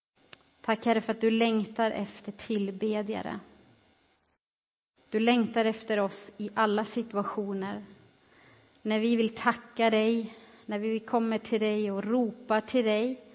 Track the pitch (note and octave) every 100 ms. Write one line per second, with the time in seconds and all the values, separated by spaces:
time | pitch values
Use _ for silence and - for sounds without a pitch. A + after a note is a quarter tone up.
0 | _ _ _ - _ _ - A3 A#3 A3
1 | A3 A3 A3+ A3+ A#3 A3 G#3 - A3+ -
2 | G3+ - - - - G#3+ G3 F#3+ G#3+ G#3+
3 | G3+ G3+ - G3+ - - - _ _ _
4 | _ _ _ _ _ _ _ _ _ _
5 | _ G#3+ A#3 B3 G#3+ A#3 A3 A3 - G#3+
6 | G3 - - - G#3 A3 G#3+ G#3 G#3+ A#3+
7 | A#3 G3+ G3+ - G3+ G3 G3 G#3 G3+ -
8 | - _ _ _ - - _ _ G#3+ G#3+
9 | A3+ A#3 A3 A3+ B3 A#3 - - A3+ A3
10 | A3 A#3 A3 - - - - G#3 A3 A3
11 | A3 A#3+ A3+ A3 A3 A3 G#3+ G#3+ G#3 G3
12 | G3+ B3 A3+ - - A3 G#3+ B3+ A3 G#3+
13 | B3 B3+ -